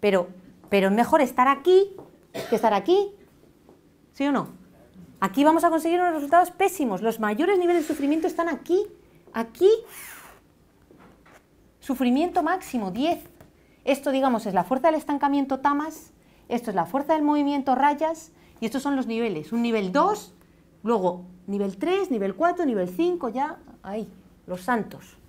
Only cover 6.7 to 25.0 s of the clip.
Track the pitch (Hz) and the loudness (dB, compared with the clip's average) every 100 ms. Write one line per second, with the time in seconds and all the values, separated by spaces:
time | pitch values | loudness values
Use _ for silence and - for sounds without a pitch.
6.7 | - 269 185 220 226 214 208 233 403 349 | 0 -2 0 -2 -2 -2 0 2 2 2
7.7 | 349 311 311 277 320 349 - 339 302 - | 2 0 -2 0 0 -2 -2 -4 -4 -2
8.7 | 349 415 - - - - - 226 - 370 | -2 -2 -10 -20 -20 -12 -8 -8 4 4
9.7 | 453 - - - - - - _ _ _ | 4 0 -18 -18 -20 -20 -20 _ _ _
10.7 | _ _ - - - - - _ _ _ | _ _ -20 -20 -20 -20 -20 _ _ _
11.7 | _ - 254 247 254 349 349 311 370 - | _ -8 -2 0 2 2 0 0 -2 -4
12.7 | 254 196 185 294 339 - - - _ _ | -6 -6 -4 -2 -2 -6 -20 -20 _ _
13.7 | _ - 269 294 269 269 233 - 185 170 | _ -2 -2 0 0 2 0 0 -2 0
14.7 | 262 320 311 - 285 285 285 269 269 277 | 2 2 0 -2 -2 0 0 -2 -2 0
15.7 | 285 311 320 - _ _ _ _ 240 240 | -2 -4 -10 -20 _ _ _ _ -6 -4
16.7 | 190 165 269 302 311 294 294 285 285 262 | -4 -2 -2 0 0 2 2 0 -2 0
17.7 | 254 285 294 311 320 - _ - - 226 | 2 2 2 -2 -4 -10 _ -20 -10 -6
18.7 | 262 277 277 220 226 233 170 151 233 233 | -4 -2 -4 -2 -2 -2 -4 -6 -2 0
19.7 | 226 190 185 349 415 - - _ _ _ | 0 0 2 2 0 -8 -20 _ _ _
20.7 | _ 214 233 180 180 - - - 202 202 | _ -2 0 0 -4 -12 -20 -8 -4 -4
21.7 | 196 320 381 370 233 196 185 330 349 330 | -4 -2 0 0 -2 -4 0 0 0 -2
22.7 | 214 180 185 349 349 262 220 285 330 - | 0 -4 -2 -2 -2 -4 -6 -6 -8 -20
23.7 | - - 208 208 - - - - 180 - | -20 -12 -10 -10 -16 -20 -20 -12 -10 -2
24.7 | 214 196 135 | -2 -2 -12